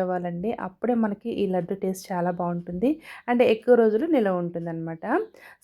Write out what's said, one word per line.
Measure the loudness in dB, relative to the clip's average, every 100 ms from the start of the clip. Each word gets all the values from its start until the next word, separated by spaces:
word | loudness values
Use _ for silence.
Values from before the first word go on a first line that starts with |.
అవ్వాలండి. | 0 -2 -4 -4 -4 -6 -8
అప్పుడే | -4 0 2
మనకి | 0 -2 -6 -2
ఈ | 0
లడ్డు | 0 -2 -4
టేస్ట్ | -4 -4 -6
చాలా | -2 -2 -2
బాగుంటుంది. | -4 -4 -6 -2 0 0 -6 -12 -2
And | 4 4
ఎక్కువ | 4 4 6
రోజులు | 6 4 2 2
నిలవ | 2 0
ఉంటుందన్నమాట. | -2 -6 -8 -6 -8 -8 -2 -2 -2 -10 -20 -8